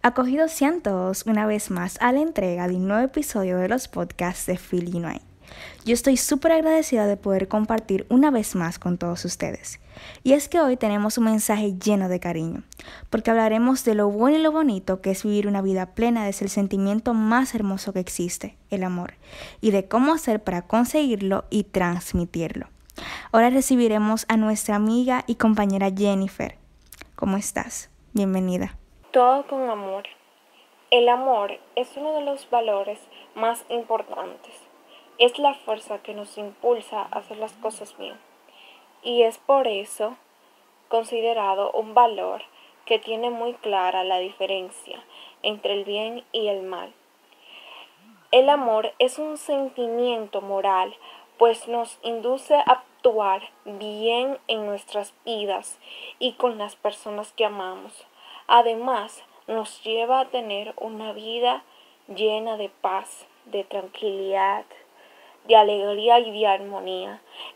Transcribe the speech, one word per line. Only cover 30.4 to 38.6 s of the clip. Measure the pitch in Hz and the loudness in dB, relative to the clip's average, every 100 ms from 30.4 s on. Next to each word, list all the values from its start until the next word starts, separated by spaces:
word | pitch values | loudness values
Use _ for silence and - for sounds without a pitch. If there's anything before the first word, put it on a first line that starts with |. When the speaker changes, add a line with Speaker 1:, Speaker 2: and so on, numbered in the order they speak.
| _ _ _ _ _ | _ _ _ _ _
Speaker 2:
El | 247 240 | 6 6
amor | 240 262 233 202 - - - | 4 2 2 0 -8 -8 -6
es | 247 277 | -6 -6
uno | 302 | -4
de | 311 | -4
los | 285 277 - | -4 -6 -2
valores | 240 226 202 196 214 - - - 220 | 0 0 -2 -4 -10 -14 -20 -18 -4
más | 226 233 - | -2 -2 -6
importantes. | 240 233 226 - - 180 165 - - - _ _ - - - | -8 -2 -4 -4 -10 -10 -12 -20 -20 -20 _ _ -20 -20 2
Es | 240 240 | 2 4
la | 285 | 0
fuerza | 277 - 220 - 208 | 0 -6 -8 -6 -12
que | - 208 | -10 -14
nos | 202 - | -14 -14
impulsa | 208 202 240 240 214 214 | -14 -4 0 0 -2 -8
a | - 208 | -6 -8
hacer | 202 214 | -10 -10
las | 220 | -10
cosas | 214 226 220 208 - | -8 -10 -10 -18 -16
bien. | 196 - _ _ _ - | -16 -16 _ _ _ -20